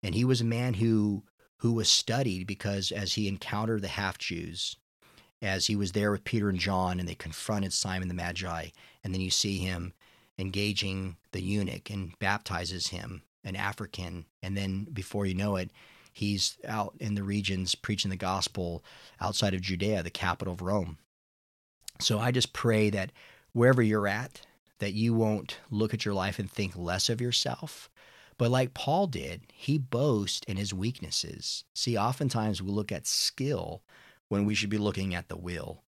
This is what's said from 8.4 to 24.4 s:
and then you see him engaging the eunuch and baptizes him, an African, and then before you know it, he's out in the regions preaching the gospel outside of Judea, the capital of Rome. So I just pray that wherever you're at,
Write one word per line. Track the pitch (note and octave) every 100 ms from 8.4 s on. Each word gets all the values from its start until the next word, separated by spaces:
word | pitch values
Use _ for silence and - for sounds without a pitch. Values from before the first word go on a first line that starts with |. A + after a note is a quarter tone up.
| F#2 E2+ D#2+ - - -
and | G2
then | F#2+
you | F#2
see | - G#2 G2
him | F#2 F2+ F2 - _ _ _ -
engaging | F#2+ F#2+ G#2 G2+ G2 F#2+ F#2+ E2 _
the | F#2+
eunuch | F#2 G#2 F#2+ - -
and | G#2 F2+ -
baptizes | G2 G#2 - F2+ F2 F#2 -
him, | F#2 G#2+ F#2 _ _
an | - F#2+
African, | G2 G#2 G#2 - F2+ F2 E2 _
and | F#2+ G2
then | G2 F#2+ G#2
before | C3+ F#2+ G2+ G2+
you |
know | F#2 G#2 G2
it, | F2+ - - - -
he's | - G#2 G2+ F#2 - -
out | A2 G2+ -
in | A2+
the | G2+
regions | G2 G2+ F#2+ F#2+ F2+
preaching | - - G#2 G2+
the | F#2
gospel | F#2 F#2+ - - F2 E2+ - - - -
outside | F2+ G#2 G#2
of | F#2+
Judea, | F#2 F#2 G2 G#2
the | E2+
capital | - F#2 F2 F#2+
of | F2+
Rome. | F#2 G2+ E2+ D#2 _ _ _ _ _ _ _ _ - -
So | - G#2+
I | A#2+
just | B2+ -
pray | - A#2+ A2 G#2+
that | G2+ F#2+ - - - _
wherever | A#2+ A#2+ B2+
you're | A2 G#2+ G2+
at, | G#2 B2+ -